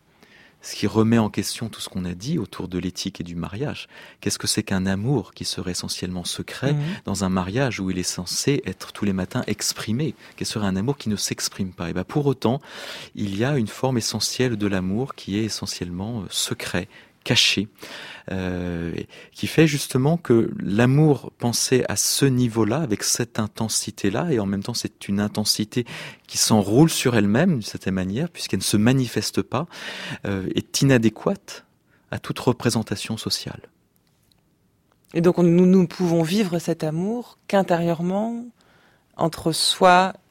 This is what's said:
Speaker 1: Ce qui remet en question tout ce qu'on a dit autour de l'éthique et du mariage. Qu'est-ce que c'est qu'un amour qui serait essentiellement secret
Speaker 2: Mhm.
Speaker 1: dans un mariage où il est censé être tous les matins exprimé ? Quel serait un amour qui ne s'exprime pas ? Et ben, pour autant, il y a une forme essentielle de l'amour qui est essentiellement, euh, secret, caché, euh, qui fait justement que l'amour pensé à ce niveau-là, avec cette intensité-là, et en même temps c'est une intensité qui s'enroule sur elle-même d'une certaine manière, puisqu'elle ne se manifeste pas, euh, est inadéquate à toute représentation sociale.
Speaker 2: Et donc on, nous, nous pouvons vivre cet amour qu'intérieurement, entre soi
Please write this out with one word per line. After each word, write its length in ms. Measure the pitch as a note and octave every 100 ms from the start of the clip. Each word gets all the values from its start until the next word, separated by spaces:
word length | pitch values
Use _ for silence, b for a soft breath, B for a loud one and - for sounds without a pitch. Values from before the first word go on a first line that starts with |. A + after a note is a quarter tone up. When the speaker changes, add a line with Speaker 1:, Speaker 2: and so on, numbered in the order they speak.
| _ b b b b b
Speaker 1:
Ce 120 | - -
qui 100 | G#2
remet 320 | G#2 A2 A#2
en 100 | G#2+
question 400 | - G2 - A2+
tout 120 | -
ce 80 | -
qu'on 160 | F#2+
a 100 | F2+
dit 240 | F2+ A2+ E3
autour 300 | G2+ - F2+
de 100 | F2+
l'éthique 420 | F2+ - G2+ -
et 40 |
du 100 | E2+
mariage. 540 | F2 E2+ G2+ C#3+ - - B B B
Qu'est-ce 180 | G2+ -
que 80 | -
c'est 160 | -
qu'un 240 | - F#2+ F#2+
amour 480 | F#2+ A2+ C#3 F#2
qui 100 | -
serait 280 | F2+ - F2+
essentiellement 500 | F2 F2+ - F#2 F2+
secret 520 | F2 - F2 - C3+
Speaker 2:
Mhm. 60 | D3 D3 G3+
Speaker 1:
dans 200 | - G2
un 40 | F#2+
mariage 520 | F#2 F2+ A2 C#3 G2+
où 100 | F#2+
il 80 | F2+
est 60 |
censé 580 | F2 - F2 - - -
être 280 | F#2+ - -
tous 120 | -
les 80 | G2+
matins 300 | F#2+ F#2 B2 A#2
exprimé ? 680 | G#2 - - - A2+ D3+ - B -
Quel 100 | -
serait 220 | A2 G2+
un 80 | F#2+
amour 220 | A2+ C#3
qui 100 | A2
ne 80 | G2+
s'exprime 560 | - A2+ - - F#2+
pas ? 180 | - E2+
Et 20 |
ben, 120 | E2+
pour 220 | F#2 D3+ C#3
autant, 340 | C3 A2 C3+ B B B B B -
il 200 | G2+ G2
y 60 |
a 140 | B2 D3
une 100 | G#2+
forme 320 | - C3 B2
essentielle 580 | - A2 - - B2+ A2
de 100 | G2+
l'amour 480 | F#2+ F#2 G#2 C3+ -
qui 200 | - G2
est 60 |
essentiellement, 760 | A2 - - - F2 F2 G#2 A#2+
euh, 60 | F2
secret, 580 | - - - - F2 F#2 b b b
caché, 440 | - A#2+ - - G#2 B B B B B -
euh, 600 | F#2+ F#2 F2+ F2+ E2+ E2+ D#2+ - B B
qui 160 | - G2+
fait 220 | - D#3+
justement 480 | C#3+ - B2+ C3+ E3+
que 340 | - A#2 - -
l'amour 720 | - G2+ B2 C3+ D#3 B2+ - -
pensé 460 | B2 A2+ - B2+ -
à 60 |
ce 300 | G2+ - -
niveau-là, 540 | C#3 B2 B2 A2 G#2 C3+
avec 260 | D3 G2+
cette 340 | - - A#2+ -
intensité-là, 960 | G#2+ - A2 - - - G2+ A2 F3
et 80 | B2
en 60 | G2
même 180 | G2
temps 100 | G2
c'est 320 | A#2+ - - -
une 140 | G2+
intensité 640 | G#2 G#2 G#2+ - G#2+ - A#2+ B B B -
qui 100 | -
s'enroule 540 | - A2+ G2 A#2 D#3+
sur 240 | - C3+
elle-même 380 | A#2 G2+ A2 F#3+
d'une 100 | C#3
certaine 320 | G#2 - -
manière, 340 | F#2+ F#2 G#2 E3+
puisqu'elle 300 | - - G2
ne 60 |
se 120 | - G#2
manifeste 640 | A2 C3+ A#2+ - - -
pas, 280 | - A#2+ E3+ B B B B C3 -
euh, 220 | G2 F#2 -
est 260 | - -
inadéquate 840 | C#3 B2+ A2+ - - G2+ - - _ _ _ _ _
à 80 | -
toute 220 | - -
représentation 760 | - B2 A#2+ A#2 G#2+ G#2 - A2
sociale. 440 | G2+ - - - - _ _ _ _ _ _ _ _ _ _ _ _ _ _
Speaker 2:
Et 60 | E3
donc 180 | F3 F3
on, 60 |
nous, 220 | F3 E3+ F#3
nous 200 | F#3+ E3+
pouvons 380 | - F3+ E3
vivre 340 | D#3+ G3+ F#3+ E3+
cet 240 | E3 E3
amour 560 | D#3 D#3 F#3+ A#3+ A3+ _ -
qu'intérieurement, 1000 | G3+ F#3+ E3+ E3+ E3 F3 G3 A3+ A#3 A#3+ _ b b b b b -
entre 360 | E3 - E3
soi 600 | D#3 - - F#3 F3+ F#3 - _